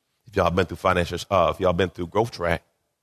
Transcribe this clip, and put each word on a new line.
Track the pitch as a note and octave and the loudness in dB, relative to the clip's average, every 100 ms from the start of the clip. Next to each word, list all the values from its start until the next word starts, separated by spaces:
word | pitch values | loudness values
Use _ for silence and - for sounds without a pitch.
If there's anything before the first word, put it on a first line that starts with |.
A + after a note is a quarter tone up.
| _ _ _ | _ _ _
If | G2 | 0
y'all | E2+ | 2
been | F2 F2+ | 2 -2
through | E2+ | -2
financial, | F#2+ F2+ E2+ E2+ - | 0 0 0 -6 -2
uh, | G2 D#2+ | 2 2
if | D#2+ | 2
y'all | F#2 | 0
been | F2+ F#2 | 0 -2
through | - F2 | -4 -4
Growth | G2+ A#2+ | -2 -2
Track, | - E2+ D#2+ - _ _ _ | -4 -4 -4 -6 _ _ _